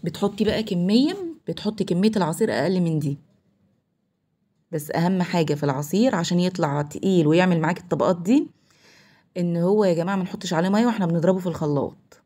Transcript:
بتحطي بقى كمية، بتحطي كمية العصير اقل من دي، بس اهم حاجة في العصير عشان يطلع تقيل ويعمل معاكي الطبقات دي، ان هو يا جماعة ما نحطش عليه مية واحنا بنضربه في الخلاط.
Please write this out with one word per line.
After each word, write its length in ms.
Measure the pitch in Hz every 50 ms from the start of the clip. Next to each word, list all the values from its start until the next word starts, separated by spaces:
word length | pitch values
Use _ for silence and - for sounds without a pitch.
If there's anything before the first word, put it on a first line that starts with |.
| -
بتحطي 400 | 175 - - 202 202 - - 220
بقى 180 | 202 202 - 220
كمية، 540 | 220 202 175 175 185 208 240 269 311 370 403 381 339 320 - _ -
بتحطي 360 | 170 - - 208 214 214 196
كمية 260 | - 180 170 190 220 220
العصير 360 | 214 180 151 165 - - 220 -
اقل 280 | 107 135 170 190 185
من 180 | 180 165 160 156
دي، 200 | 143 151 143 139 - _ _ _ _ _ _ _ _ _ _ _ _ _ _ _ _ _ _ _ _ _ _ _ _ _ _ _ _ _ -
بس 180 | 160 147 151
اهم 320 | - - 165 175 190 185 180
حاجة 320 | 170 - 180 165 151 147
في 80 | 143 151
العصير 500 | 143 139 131 147 147 - 190 226 262 240
عشان 260 | 180 170 170 180 175
يطلع 420 | 175 180 180 170 165 151 139 143 147
تقيل 440 | 147 - - - 190 190 180 160
ويعمل 340 | 147 156 175 185 185 180 165
معاكي 200 | 156 156 175 180
الطبقات 420 | - - - 147 - - 185 175 170
دي، 240 | 180 240 294 311 - _ _ _ _ _ _ _ - - _ _ _ _ _ _ _ _
ان 200 | 180 175 175 170
هو 280 | 170 170 180 202 214 214
يا 100 | 190 175
جماعة 220 | 160 170 180 196
ما 60 | 196 185
نحطش 300 | 185 - - - 180 180
عليه 160 | 160 170 190
مية 180 | 196 208 233
واحنا 200 | 247 240 214 190
بنضربه 320 | 165 170 170 151 180 190 190
في 80 | 180
الخلاط. 760 | 180 165 - 165 151 147 139 123 - - _ _ _ - _ _